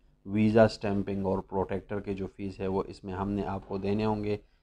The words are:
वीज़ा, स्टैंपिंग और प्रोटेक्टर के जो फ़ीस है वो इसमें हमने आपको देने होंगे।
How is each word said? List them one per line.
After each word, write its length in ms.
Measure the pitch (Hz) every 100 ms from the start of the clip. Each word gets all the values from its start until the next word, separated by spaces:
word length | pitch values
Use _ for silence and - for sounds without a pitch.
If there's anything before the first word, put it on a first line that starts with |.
| _ _ 98
वीज़ा, 400 | 104 107 110 110
स्टैंपिंग 580 | - 107 101 95 98 95
और 120 | 95
प्रोटेक्टर 600 | - 95 92 98 - 101
के 140 | 98
जो 140 | 95 92
फ़ीस 320 | - 98 92
है 80 | 95
वो 160 | 95
इसमें 300 | - 101 101
हमने 300 | 92 98 101
आपको 360 | 95 98 - 98
देने 240 | 98 104
होंगे। 360 | 107 107 104 104 - _